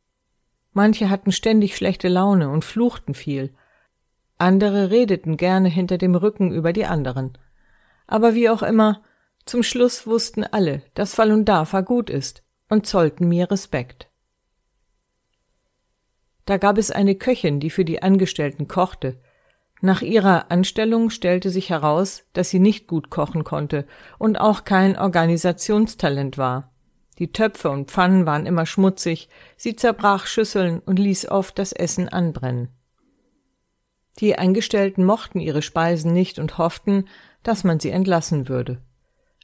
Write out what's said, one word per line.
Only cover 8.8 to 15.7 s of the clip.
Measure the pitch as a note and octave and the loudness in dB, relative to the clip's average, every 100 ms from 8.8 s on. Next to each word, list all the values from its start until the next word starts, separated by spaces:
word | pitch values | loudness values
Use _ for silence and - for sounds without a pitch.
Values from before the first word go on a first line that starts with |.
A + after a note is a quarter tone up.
| G#3+ G#3 _ _ _ _ - | 4 2 _ _ _ _ -6
zum | A#3+ | -2
Schluss | A3 A#3+ B3 - A3 | -2 2 0 0 -4
wussten | A3+ - G#3+ | -2 -2 -6
alle, | G#3+ G#3+ E3 C#3 - - | -4 0 0 -2 -8 -6
dass | G3+ - | -4 2
Falun | A3 G#3+ G#3+ | 4 4 4
Dafa | F3+ D#3+ F#3+ | 2 2 -2
gut | F#3 B3 - | 0 -2 -2
ist, | C#3 - - _ _ - | -6 -6 -12 _ _ -2
und | G#3+ - | 0 2
zollten | F#3+ D#3+ - F3 | 2 2 2 0
mir | E3+ F3+ | 0 0
Respekt. | G3 - C#3 A#2+ - - _ _ _ _ _ _ _ _ _ _ _ _ _ _ _ _ | -4 -4 -8 -8 -18 -20 _ _ _ _ _ _ _ _ _ _ _ _ _ _ _ _